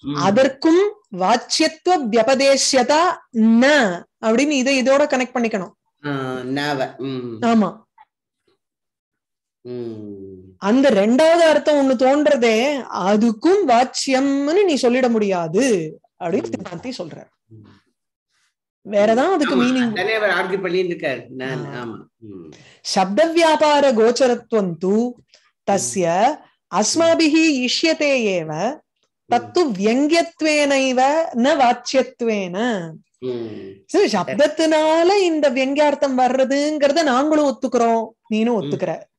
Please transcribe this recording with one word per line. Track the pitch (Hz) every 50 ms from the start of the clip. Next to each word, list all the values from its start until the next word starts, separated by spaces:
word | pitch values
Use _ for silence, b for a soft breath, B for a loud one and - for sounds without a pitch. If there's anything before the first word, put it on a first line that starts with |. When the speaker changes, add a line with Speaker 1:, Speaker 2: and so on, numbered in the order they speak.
Speaker 1:
ம். | - 135 147
Speaker 2:
அதற்கும் | 147 175 190 208 247 269 277 269 - - 330 330 359 403 415 427 _ _ _ 208 175
வாச்சியத்துவ | 185 190 233 247 - - - - 320 311 320 - _ 349 359 359 277 214
வியபதேஷ்யதா | 196 226 220 247 269 247 277 277 277 262 - - - 254 240 262 285 311 339 370 - - _ _
ந | - 226 220 226 226 233 254 277 302 285 240 196 175 175 - _ _ _ -
அப்படின்னு | 220 226 247 285 294
இதை | 302 262 247 269 277 262
இதோட | 240 262 269 285 294
connect | 294 277 254 254 247 -
பண்ணிக்கணும். | 262 233 226 220 202 175 170 _ _ _ _ _ _ 143
Speaker 1:
ஆ, | 147 143 135 131 131 127 127
நவ. | 123 127 135 143 143 147 147 131 127 120 - -
ம். | 123 135 131 127 123 120 113 107
Speaker 2:
ஆமா. | 240 233 233 226 202 175 - - _ _ _ _ - _ _ _ _ _ _ _ _ _ _ _ _ _ _ _ _ _ _ _ _ _ _ _ _ _ _ _ _ _ _ _
Speaker 1:
ம். | _ 123 123 123 120 117 110 107 104 104 101 98 98 98 95 92 - - _ _
Speaker 2:
அந்த | - 196 233 269 277 285
ரெண்டாவது | 233 196 196 220 247 269 311 320 330 339 330
அர்த்தம் | 320 302 294 294 311 302
ஒண்ணு | 285 277 262 262
தோன்றதே, | 226 262 254 277 294 294 302 294 247 233 233 220 220 247 285 294 269 220 - -
அதுக்கும் | - 180 190 208 214 226 233 220 220 - 320 381 415 381 269
வாச்சியம்னு | 233 233 262 254 - - - 277 262 254 277 277 277 277 285 285 320 403 415
நீ | 370 302
சொல்லிட | 240 - 240 240 262 254 240
முடியாது | 233 220 208 202 190 175 170 160 160 202 269 269 220 180 160 156 - - _ _ _ _ 180
அப்படின்னு | 170 180 247 339 -
Speaker 1:
ம். |
Speaker 2:
சித்தாந்தி | - - 190 190 175 165 - 254 254 -
சொல்றார். | 180 151 143 139 - _ _ _ _ _
Speaker 1:
ம். | 113 113 107 104 104 101 _ _ _ _ _ _ _ _ _ _ _ _ _ _ _ _ _ _ _ _ _ 196
Speaker 2:
வேறதான் | 214 202 202 214 226 240 277 359
அதுக்கு | 381 330 294 - 294
Speaker 1:
ஆமா, | 247
Speaker 2:
மீனிங். | 240 247 254 262 240 233
Speaker 1:
அதானே | 208 180 185 214 226
அவர் | 220 214 196
argue | 180 180 190 185 185 196
பண்ணிட்டு | 190 180 170 185 185 175 170
இருக்காரு. | 160 160 147 127 117 123 120
நான், | 131 131 127 131 131 151 143 139 123
Speaker 2:
ஆ. | 123 120
Speaker 1:
ஆமா. | 113 107 101 - _ _ _
ம். | 113 107 98 92 82 78 73 b b b b b
Speaker 2:
சப்த | b - - 202 190 185 202 247 320
வியாபார | 330 320 339 330 320 311 302 311 302 294 285 285 277
கோச்சரத்துவம் | 247 214 220 233 240 - 277 262 240 233 - _ 233 214 202 180 165 160
தூ | 190 185 202 220 240 247 240 - _ b b b b b b _ _ -
தஸ்ய | 196 190 190 - - 196 175 165 170 185 214 262 302 - b b b b _ _
Speaker 1:
ம். | 170
Speaker 2:
அஸ்மாபிஹி | 180 214 - - 311 330 330 330 330 330 302 285 320 320 320 294 254 247 240
இஷ்யதே | - - - 320 320 311 302 285 277 262 226
ஏவ | 208 190 175 156 156 151 156 185 240 294 - _ _ _ _ _ _ _ _ _ _ -
தத்து | 240 - - - 349 359
Speaker 1:
ம். | 285 208 180
Speaker 2:
வியங்கியத்வேனைவ | 196 214 233 262 294 302 320 339 339 339 _ - 311 311 302 294 294 277 277 269 269 262 254 247 254 277 294 320 330 -
ந | - 240 233 277 320
வாச்சியத்வேன. | 294 254 240 247 240 - - - 262 254 254 - _ 240 226 214 208 190 180 175 196 233 247 226 190 170 160 156 - _ _ _ _
Speaker 1:
ம். | 127 127 123 117 113 113 104 101 98 - - - _
Speaker 2:
சரி, | _ - 349 415 269 214 190
சப்தத்தினால | 175 - 135 202 294 302 302 320 320 311 311 311 311 311 311 330 339 359 403 415
இந்த | 381 349 320 302 294 285
வியங்கியார்த்தம் | 240 262 262 262 277 285 302 294 285 294 294 277 262 254
வர்றதுங்கிறத | 254 247 254 262 262 233 277 285 285 302 311 302 285 277 277 330
நாங்களும் | 330 294 240 247 285 311 311 302 302
ஒத்துக்கிறோம், | 277 240 - - 240 254 240 233 233 226 226 226 - _ _ _ _ 214
நீனும் | 220 220 240 240 208
Speaker 1:
ம். |
Speaker 2:
ஒத்துக்கிற. | 156 143 151 180 185 175 156 -
Speaker 1:
ம். | - _ _